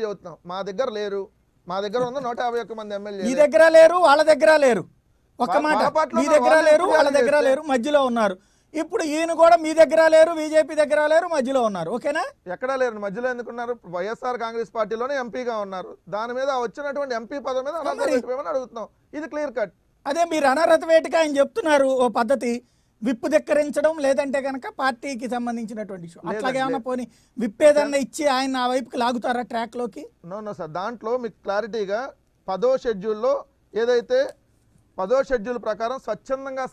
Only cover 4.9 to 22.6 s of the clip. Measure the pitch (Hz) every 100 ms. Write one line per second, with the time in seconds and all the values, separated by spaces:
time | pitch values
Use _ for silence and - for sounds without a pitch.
4.9 | _ _ _ _ - - 294 302 254 262
5.9 | 311 311 - 294 302 247 320 311 302 349
6.9 | 320 285 277 254 294 277 269 311 262 269
7.9 | 294 262 233 202 185 _ _ _ 311 320
8.9 | 359 320 311 330 320 330 339 311 320 302
9.9 | 320 320 320 330 330 311 311 311 302 294
10.9 | 302 302 311 359 311 247 269 226 185 165
11.9 | 233 294 302 539 _ 180 180 262 269 247
12.9 | 214 202 196 254 247 233 233 240 233 175
13.9 | 175 196 233 254 240 226 226 233 233 214
14.9 | 226 254 277 240 254 240 220 202 185 -
15.9 | - - 202 233 247 277 262 240 - 285
16.9 | 285 277 226 220 285 254 262 269 330 285
17.9 | 285 339 262 233 254 302 269 247 233 202
18.9 | _ _ 302 302 302 294 233 196 _ _
19.9 | _ - 320 339 311 277 277 339 320 320
20.9 | 330 311 330 311 277 277 453 330 285 269
21.9 | 262 247 240 226 254 240 240